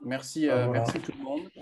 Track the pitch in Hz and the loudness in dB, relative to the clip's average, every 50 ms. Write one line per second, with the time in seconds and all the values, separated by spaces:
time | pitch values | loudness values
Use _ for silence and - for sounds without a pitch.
0 | - 123 131 135 - - - 160 156 143 131 123 123 123 120 113 117 127 - - | -6 -4 -4 -4 -4 -4 -2 2 4 4 6 4 4 4 2 2 2 0 0 -2
1 | - - - - 277 135 143 156 185 196 - - | -4 -6 -8 -8 -6 -6 -6 -6 -6 -8 -14 -16